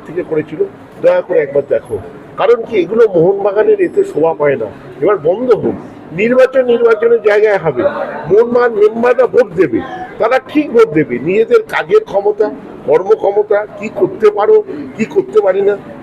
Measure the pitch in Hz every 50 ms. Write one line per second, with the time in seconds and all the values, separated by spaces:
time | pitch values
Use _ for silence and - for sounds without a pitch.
0 | - - 160 180 160 - 160 156 151 - 156 151 131 131 - - - - - -
1 | - 175 180 180 180 - 175 165 147 135 135 143 - - 127 113 - - 113 95
2 | - - - - - - - - 170 - 240 240 - 247 233 190 170 165 220 233
3 | 233 220 381 330 160 185 202 - 277 415 - - 208 220 214 196 185 165 - 202
4 | 190 - - 151 156 165 160 147 147 143 135 117 113 101 - - - - - -
5 | 139 185 208 160 143 156 185 220 254 247 214 165 143 117 101 - - - - -
6 | - - 156 170 208 233 254 254 262 247 - 269 254 247 233 233 233 226 - -
7 | 226 233 466 466 427 214 - - 302 220 202 190 156 160 135 - - - - -
8 | - - - - - 147 185 214 240 240 240 240 240 233 226 202 208 214 226 233
9 | 233 247 247 247 247 196 165 - 247 196 165 175 180 - - - - - - -
10 | - - - - 202 233 254 262 - - - 302 294 - 226 233 226 - 151 156
11 | 147 123 123 120 127 165 190 220 226 - 240 - - - - 151 160 156 196 214
12 | - - - - - - 202 - 214 208 - - - - - - - - 147 165
13 | 185 196 220 - - - 196 208 208 - 202 202 214 - - - 202 - - -
14 | - - - - 214 - - 202 208 - - 427 415 - - 302 285 269 - -
15 | 220 - - 196 - - - 214 202 190 185 196 196 202 208 - - - - -